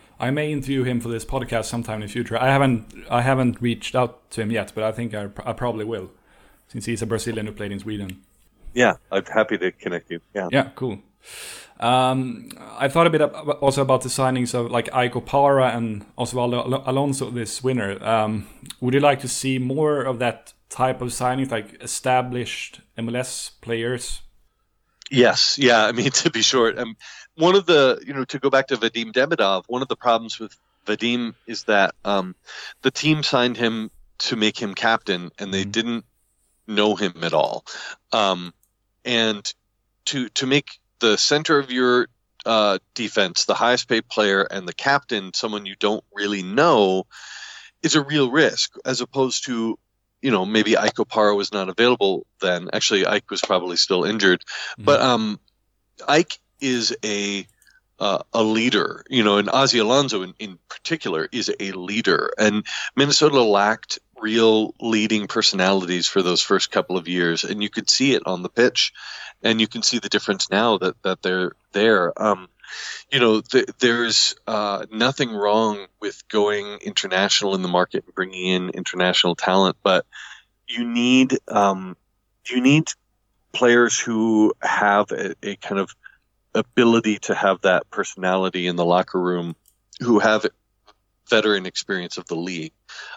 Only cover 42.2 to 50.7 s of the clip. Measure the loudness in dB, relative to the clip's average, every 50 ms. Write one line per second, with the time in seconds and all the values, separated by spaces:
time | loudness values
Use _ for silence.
42.2 | _ _ _ -10 -4 0 2 2 2 2 0 -2 -6 _ _ -8 -8 -4 -2 0
43.2 | 0 0 0 -2 -2 -2 0 0 2 2 2 0 0 -2 -2 -2 -2 _ -2 0
44.2 | 2 2 2 2 0 -2 -4 -8 -10 -10 -10 -4 -2 0 0 0 0 -4 -6 -6
45.2 | -6 -6 -6 -6 -6 -4 -6 -8 -10 -12 -8 -2 -2 0 0 -2 -4 _ _ -6
46.2 | -4 -4 -2 -4 -4 -2 0 2 4 4 6 6 4 4 4 0 -2 -6 -12 -20
47.2 | -20 -20 -18 -18 -18 -18 -20 -20 -20 -20 _ _ -4 0 0 0 0 0 0 0
48.2 | 0 2 2 2 2 2 2 0 -4 -6 -8 -8 -6 -6 -4 -4 -6 -4 -2 -2
49.2 | 0 0 -2 -4 -6 -6 -6 -4 -4 -4 -6 -8 _ _ _ _ _ _ _ _
50.2 | -2 0 0 0 0 2 2 2 2 4